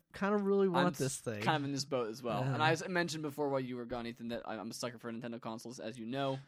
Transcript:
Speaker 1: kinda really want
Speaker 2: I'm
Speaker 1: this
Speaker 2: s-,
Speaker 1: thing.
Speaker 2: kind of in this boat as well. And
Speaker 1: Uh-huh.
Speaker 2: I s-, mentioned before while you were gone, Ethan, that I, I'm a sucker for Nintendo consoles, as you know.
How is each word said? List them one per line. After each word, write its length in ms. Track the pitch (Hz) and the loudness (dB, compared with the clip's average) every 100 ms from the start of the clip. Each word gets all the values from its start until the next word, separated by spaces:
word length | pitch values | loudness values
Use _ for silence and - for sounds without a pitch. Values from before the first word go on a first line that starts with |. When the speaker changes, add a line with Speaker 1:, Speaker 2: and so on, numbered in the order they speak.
| _ | _
Speaker 1:
kinda 240 | - 196 208 | -4 2 2
really 300 | 196 196 196 | 4 6 6
want 180 | 151 175 | 6 4
Speaker 2:
I'm 80 | |
Speaker 1:
this 80 | - | 2
Speaker 2:
s-, 160 | 131 - | 0 -2
Speaker 1:
thing. 240 | 123 104 | -4 0
Speaker 2:
kind 160 | 110 151 | 2 2
of 60 | |
in 80 | 139 | 2
this 140 | 139 - | -2 0
boat 240 | 127 110 | 0 0
as 100 | 113 | -2
well. 220 | 131 104 | -2 0
And 120 | 131 143 | 2 4
Speaker 1:
Uh-huh. 80 | |
Speaker 2:
I 80 | 156 | 4
s-, 140 | 165 190 | 4 2
mentioned 360 | 175 170 156 | 0 0 -2
before 260 | 151 143 143 | -4 -2 0
while 100 | 135 | 0
you 160 | 123 123 | 0 -4
were 100 | 117 | -4
gone, 200 | 120 117 | -4 -4
Ethan, 220 | 117 117 | -6 -4
that 140 | 117 - | -4 -4
I, 80 | 110 | -6
I'm 140 | 110 | -6
a 40 | |
sucker 260 | - 123 113 | -4 -6 -6
for 120 | 117 | -8
Nintendo 300 | 113 123 117 | -6 -6 -6
consoles, 380 | 120 110 117 127 | -6 -8 -8 -8
as 180 | 107 123 | -8 -6
you 80 | 110 | -4
know. 320 | 135 139 135 | -2 0 -2